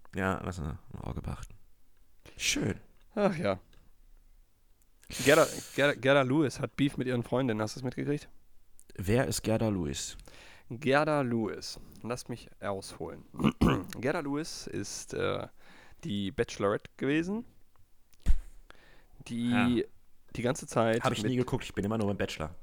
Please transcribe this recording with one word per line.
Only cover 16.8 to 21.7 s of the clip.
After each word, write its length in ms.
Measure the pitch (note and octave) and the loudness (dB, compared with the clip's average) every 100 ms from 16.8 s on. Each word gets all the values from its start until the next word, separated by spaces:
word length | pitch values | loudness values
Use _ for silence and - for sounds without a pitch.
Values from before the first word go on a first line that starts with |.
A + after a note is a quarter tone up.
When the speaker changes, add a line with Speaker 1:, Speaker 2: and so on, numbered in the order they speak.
| - - | -4 -4
Speaker 2:
gewesen, 480 | C3 D3+ F3 G#3+ - - - - - - - - - - - - - - - - - - - | 0 2 0 -4 -8 -18 -20 -20 -20 -20 -20 2 6 6 6 -12 -20 -20 -20 -20 -20 -18 -8
die 220 | A#2 A#2+ A#2+ A#2+ A#2+ | -2 2 4 4 2
Speaker 1:
Ja. 60 | - - - - - | 0 -8 -20 -20 -12
Speaker 2:
die 80 | - | -4
ganze 240 | A#2+ - D3+ | -2 -2 -2
Zeit 380 | C3 A2+ A2+ | 2 4 2
Speaker 1:
Hab 80 | C3 | 0
ich 100 | A#2+ | 0
Speaker 2:
mit 80 | G#2+ | 0
Speaker 1:
nie 60 | B2+ | 0
geguckt, 280 | B2 B2 | 0 -2
ich 100 | - | -4